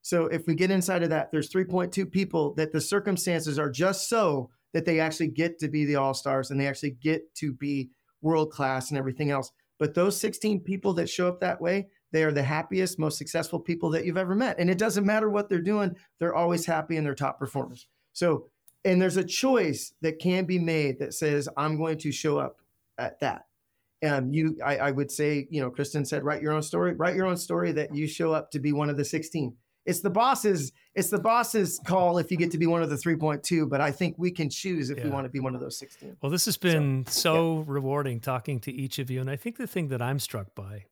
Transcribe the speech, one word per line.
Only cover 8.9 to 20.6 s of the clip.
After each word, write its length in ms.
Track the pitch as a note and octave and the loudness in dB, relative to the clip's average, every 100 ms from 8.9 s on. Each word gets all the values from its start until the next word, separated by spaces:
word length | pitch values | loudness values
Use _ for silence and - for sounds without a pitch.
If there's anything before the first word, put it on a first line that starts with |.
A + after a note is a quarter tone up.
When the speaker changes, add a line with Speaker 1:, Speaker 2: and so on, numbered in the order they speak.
Speaker 1:
and 80 | C#3+ | -4
everything 320 | C3+ B2+ D3 | -4 -2 0
else. 200 | C#3+ B2+ _ _ _ | 0 -4 _ _ _
But 160 | D3+ | 0
those 240 | D3+ F#3 G3 | 4 2 2
sixteen 420 | G#3+ F#3+ G#3+ G3+ | -2 -2 0 0
people 340 | - F#3+ G3+ | -2 -2 0
that 140 | E3+ E3+ | 0 -2
show 200 | - F3+ | 0 0
up 120 | F3+ | 0
that 200 | F#3 - | -2 0
way, 280 | E3+ G3 G3 _ _ | 0 0 -2 _ _
they 120 | D#3+ | 2
are 80 | D#3 | 2
the 100 | C#3+ | 2
happiest, 560 | C3 D3+ E3 F#3+ F#3 F#3 | 0 -2 0 0 0 0
most 200 | D#3 D3+ | -2 -2
successful 420 | C#3+ E3 E3 E3+ | -4 -4 -4 -6
people 300 | E3 E3+ E3+ | -4 -2 0
that 140 | D#3+ | 0
you've 120 | F3+ F3 | 0 -2
ever 180 | F3+ | 0
met. 240 | G3 B3+ - | 2 0 2
And 120 | F3 | 2
it 80 | F3+ | 4
doesn't 280 | A3 G3 G3+ | 2 2 2
matter 220 | G#3+ G#3+ | 4 2
what 200 | G#3 G#3 | 0 0
they're 120 | F3 | 0
doing, 360 | E3+ G#3 G3 F3+ _ _ | 2 2 0 -2 _ _
they're 160 | E3+ | 0
always 320 | D#3+ F3 E3+ E3 | 2 2 2 0
happy 300 | D#3+ D3+ D#3+ | -2 0 -2
and 100 | D3+ | 0
they're 80 | |
top 240 | C3+ C#3 - | -2 -4 -4
performers. 480 | C3+ C#3 B2 B2 - _ _ | -6 -4 -6 -10 -20 _ _
So, 360 | - F3 C#3 - _ - _ | 0 2 2 -2 _ -20 _
and 160 | G3 F3+ | 4 6
there's 180 | F#3 F3+ | 4 2
a 60 | |
choice 680 | F3+ - C4 B3+ E3+ B2+ - _ | 0 0 4 4 4 -2 -6 _
that 180 | D#3+ D#3+ | -4 0
can 280 | F3+ F3+ F3+ | 2 2 2
be 120 | |
made 420 | F3+ | 2